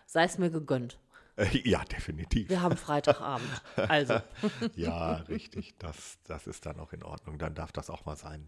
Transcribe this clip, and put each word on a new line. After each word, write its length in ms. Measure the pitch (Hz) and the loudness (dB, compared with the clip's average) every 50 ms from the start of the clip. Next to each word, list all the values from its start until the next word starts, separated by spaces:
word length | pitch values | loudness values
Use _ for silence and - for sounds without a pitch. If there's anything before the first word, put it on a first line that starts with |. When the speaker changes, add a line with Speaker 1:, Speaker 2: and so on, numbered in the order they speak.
| _ | _
Speaker 1:
sei 160 | - - 160 170 | 0 4 6 6
es 160 | 180 - - | 6 4 2
mir 120 | 185 175 | 2 2
gegönnt. 500 | 160 160 156 - 139 127 120 123 - - _ _ - - - _ _ | 2 0 0 2 2 0 0 -2 -8 -14 _ _ -20 -20 -20 _ _
Speaker 2:
Äh, 140 | - 107 90 123 - - 120 | 2 2 4 4 4 4 4
ja, 140 | 92 - - | 4 4 2
definitiv. 640 | - - - - - 80 78 90 - - 123 104 - | -2 -8 -6 -6 -6 -6 -6 -2 0 2 2 2 2
Speaker 1:
Wir 140 | 185 180 175 | 2 2 4
haben 140 | 180 165 | 4 2
Freitagabend, 720 | 175 - - 147 147 - - 139 - - - 139 120 120 123 131 117 - - - - 98 107 | 2 0 0 0 4 6 6 4 4 2 -4 -4 -4 -4 -4 -6 -8 -10 -6 -2 0 2 4
also. 320 | 156 151 143 123 117 113 - - - - - | 4 4 4 4 2 2 0 -2 -6 -4 -4
Speaker 2:
<laughs> 300 | 214 - - 226 226 - | -4 -2 -2 -4 -6 -4
Ja, 380 | - 82 82 82 85 85 82 80 80 82 - | -2 -2 -2 -2 0 0 0 0 -2 -4 -4
richtig. 460 | 104 226 - - - - - - - - | -6 -8 -8 -8 -10 -12 -12 -12 -12 -12
Das, 400 | - 85 76 - - - - - _ - | -12 -10 -10 -12 -14 -18 -18 -16 _ -12
das 180 | 82 80 - | -10 -10 -10
ist 180 | - - - - | -10 -12 -10 -10
dann 120 | 85 76 78 | -10 -10 -10
auch 140 | 78 - - | -10 -12 -14
in 100 | 80 80 | -14 -12
Ordnung. 360 | 80 78 78 - - 78 73 | -12 -12 -12 -12 -12 -10 -6
Dann 160 | 80 78 78 | -6 -6 -6
darf 160 | 76 78 73 - | -6 -10 -10 -8
das 180 | - 73 - | -10 -10 -10
auch 140 | 82 - - | -10 -12 -10
mal 120 | 78 76 | -10 -12
sein, 300 | 73 - - 78 76 76 | -10 -12 -14 -14 -14 -16